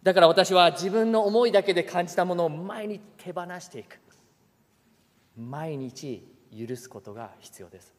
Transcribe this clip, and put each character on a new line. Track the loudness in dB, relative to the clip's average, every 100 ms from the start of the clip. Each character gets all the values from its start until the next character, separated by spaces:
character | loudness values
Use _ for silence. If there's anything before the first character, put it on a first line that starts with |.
だ | 4
か | 6
ら | 6
私 | 6 4
は | 6 4
自 | 4 -4
分 | 0 0
の | 2
思 | 2 2 4
い |
だ | 2
け | 2
で | 0
感 | 0 -4 -4
じ | -2
た |
も | -2
の | 0 -2
を |
毎 | -4 -10 -10 -10
日 | -12 -14 _
手 | -12
放 | -12 -10 -14
し | -16
て | -18
い |
く。 | -18 -20 _ _ _ _ _ _ _ _ _ _ _ _ _ -18
毎 | -14 -10 -10 -8
日 | -10 -12 -12 -12 -14 _ _ -14
許 | -12 -12
す | -12
こ | -20
と | -18
が | -16 -16 -18
必 | -20 -20
要 | -20
で | -20
す。 | _